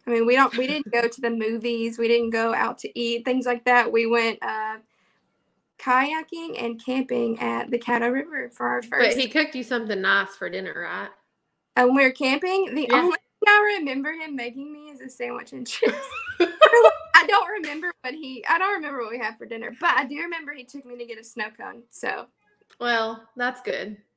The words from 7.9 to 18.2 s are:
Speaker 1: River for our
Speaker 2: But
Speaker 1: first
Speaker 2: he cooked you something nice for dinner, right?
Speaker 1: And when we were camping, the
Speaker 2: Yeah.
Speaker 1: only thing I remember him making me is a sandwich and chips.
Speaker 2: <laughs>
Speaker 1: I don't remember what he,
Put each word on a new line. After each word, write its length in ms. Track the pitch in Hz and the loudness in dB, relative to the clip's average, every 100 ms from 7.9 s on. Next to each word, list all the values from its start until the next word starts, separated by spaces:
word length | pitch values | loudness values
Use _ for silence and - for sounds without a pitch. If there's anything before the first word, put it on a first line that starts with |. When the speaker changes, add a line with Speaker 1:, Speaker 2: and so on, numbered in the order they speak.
| 240 233 | 0 2
Speaker 1:
River 380 | 262 311 294 240 | -2 -4 -8 -10
for 140 | - 247 | -6 -4
our 140 | 247 | -4
Speaker 2:
But 80 | 233 | -2
Speaker 1:
first 280 | - 233 240 | 2 2 2
Speaker 2:
he 100 | 247 | 0
cooked 260 | 302 302 | 0 0
you 80 | 254 | -4
something 380 | 233 247 220 196 | -6 -4 -4 -2
nice 340 | 190 196 190 - | 2 0 0 -6
for 120 | 180 | -8
dinner, 360 | 180 190 156 170 | -8 -8 -8 -8
right? 200 | 185 202 - _ _ _ _ _ - | -8 -10 -16 _ _ _ _ _ 4
Speaker 1:
And 120 | 240 | 6
when 80 | 262 | 6
we 80 | |
were 60 | 262 | 4
camping, 640 | 254 269 285 359 381 381 | 4 0 0 0 0 0
the 120 | 262 247 | -2 2
Speaker 2:
Yeah. 80 | 247 | 4
Speaker 1:
only 160 | 349 320 | 4 0
thing 320 | - _ 415 | -4 _ 6
I 280 | 415 415 403 | 6 6 0
remember 340 | 285 262 277 | -2 -4 -4
him 240 | 320 320 277 | -6 -8 -8
making 360 | 240 240 294 | -8 -10 -14
me 180 | 294 302 | -16 -20
is 100 | 277 | -20
a 80 | 262 | -18
sandwich 440 | - 240 240 240 | -10 -8 -8 -12
and 140 | 262 247 | -12 -10
chips. 400 | - - 571 554 539 | 0 0 0 -6 -12
Speaker 2:
<laughs> 180 | 1077 - | -10 0
Speaker 1:
I 840 | 339 - 320 480 453 640 - 330 320 | 0 6 8 10 8 6 4 4 6
don't 220 | 403 349 | 4 2
remember 440 | 415 302 294 349 - | -2 -6 -6 -6 -8
what 120 | 254 | -10
he, 300 | 311 | -10